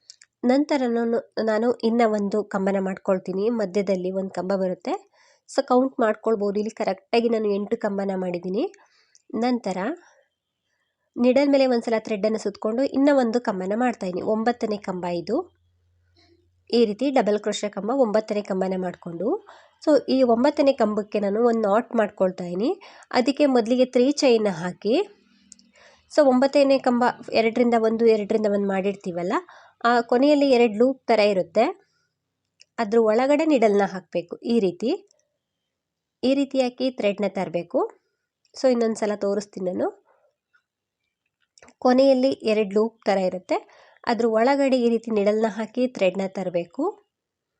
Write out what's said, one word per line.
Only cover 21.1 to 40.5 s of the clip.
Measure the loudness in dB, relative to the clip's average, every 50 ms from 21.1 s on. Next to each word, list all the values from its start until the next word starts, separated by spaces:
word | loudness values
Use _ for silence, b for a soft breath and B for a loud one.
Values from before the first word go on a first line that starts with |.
| -4 -4
ನಾನು | -2 -2 0 2 2
ಒಂದು | 2 2 2 2 2
ನಾಟ್ | 2 2 0 0 -2
ಮಾಡ್ಕೊಳ್ತಾ | -2 -2 0 0 0 -2 -2 -2 -4 -8
ಇದೀನಿ. | -8 -6 -4 -2 -4 -4 -6 B B B B B B
ಅದಕ್ಕೆ | -2 0 0 0 2 2 2
ಮೊದಲಿಗೆ | 2 2 2 2 2 2 2 2
ತ್ರೀ | 2 2 2 2 2
ಚೈನ್ನ | 2 2 2 4 4 4 2 0
ಹಾಕಿ, | -2 -4 -6 -8 -8 -6 -2 -2 0 0 -2 -4 -10 _ _ _ _ _ _ -20 -20 _ b b b b b b b b b b 2
so | 2 4 4
ಒಂಬತ್ತನೇ | 4 4 2 2 4 4 4 4 2 2
ಕಂಬ | 2 0 0 2 0 0 -2 -4 -6 -2
ಎರಡರಿಂದ | 0 0 0 2 2 0 2 2 2 2
ಒಂದು, | 2 0 0 2 4
ಎರಡರಿಂದ | 4 4 2 0 -2 -2 0 0 0 0
ಒಂದು | 0 -2
ಮಾಡಿರ್ತೀವಲ್ಲ, | -2 -2 -2 -2 -4 -4 -6 -8 -8 -6 -6 -4 -4 -4 -4 -6 B B B B B B B 0
ಆ | 2 2 2
ಕೊನೆಯಲ್ಲಿ | 2 2 2 4 4 4 4 4 4 4
ಎರಡು | 4 4 4 2 2
ಲೂಪ್ | 2 2 2 0 -2 _
ಥರ | 0 2 4
ಇರುತ್ತೆ, | 4 2 2 0 -2 0 0 0 0 0 -2 _ _ _ _ _ _ _ _ _ _ _ _ _ _ _ _ _ _ _ _
ಅದ್ರ | -6 -4 0 2 2
ಒಳಗಡೆ | 4 4 4 2 2 2 2 2 4
ನಿಡಲ್ನ | 4 4 4 4 4 4 2 0
ಹಾಕ್ಬೇಕು. | 0 -2 -8 -10 _ -6 -6 -6 -8 -12
ಈ | -8 -4 -2 0 0
ರೀತಿ, | 0 0 -2 -2 -4 -4 -4 -4 -8 _ _ _ _ _ _ _ _ _ _ _ _ _ _ _ _ _ _ _ _ _ _ _ 0
ಈ | 0 2
ರೀತಿಯಾಗಿ | 0 0 -2 0 -2 -2 -2 -2 -4 -4 -4
ಥ್ರೆಡ್ನ | -2 -2 -2 -2 -2 -2 -4
ತರಬೇಕು. | -4 -4 -4 -6 -4 -6 -6 -6 -4 -2 -2 -2 -4 -6 _ _ _ _ _ _ _ _ _ _ _ -6
So | -2 0 0
ಇನ್ನೊಂದ್ಸಲ | 2 2 0 -2 -2 -2 -4 -4 -4
ತೋರಿಸ್ತೀನಿ | -2 -2 -2 -2 -4 -6 -8 -10 -8 -6 -6
ನಾನು. | -4 -4 -4 -6 -6 -10 _ _ _ _ _ _ _ _ _ _